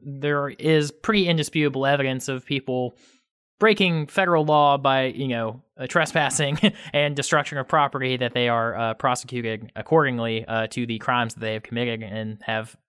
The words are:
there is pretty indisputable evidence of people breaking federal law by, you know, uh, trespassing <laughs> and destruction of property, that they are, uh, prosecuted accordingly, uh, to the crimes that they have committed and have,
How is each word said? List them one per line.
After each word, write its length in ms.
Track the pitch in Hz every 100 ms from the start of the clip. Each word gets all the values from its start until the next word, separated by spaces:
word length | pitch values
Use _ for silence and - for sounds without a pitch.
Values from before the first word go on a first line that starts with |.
there 460 | 143 139 147 143 143
is 420 | 123 156 156 147
pretty 340 | - - 214 175
indisputable 580 | 165 147 156 147 135
evidence 440 | 135 143 135 131 -
of 180 | 131 -
people 500 | 139 131 127 123 - _ _ _ _ _ _
breaking 480 | 220 208 190 160 147
federal 380 | - 185 165
law 320 | 156 151 147 143
by, 300 | 135 135 131
you 220 | - 135
know, 340 | 120 113 123 _ -
uh, 80 | 127
trespassing 720 | 175 156 165 143 - 143 151 214 -
<laughs> 120 | -
and 240 | 147 147 139
destruction 420 | 135 156 143 147
of 80 | 127
property, 500 | 160 139 139 131 127
that 180 | 123
they 140 | 123 120
are, 280 | 117 113 101
uh, 180 | 113
prosecuted 760 | 110 135 123 - 123 113 110 110
accordingly, 720 | - - 160 143 120 117 113 110
uh, 200 | 113 113
to 180 | - 120
the 120 | 113
crimes 360 | - 123 117
that 60 | -
they 140 | 110
have 80 | 110
committed 400 | - 117 120 113
and 360 | 107 107 110 107
have, 340 | - 110 110 -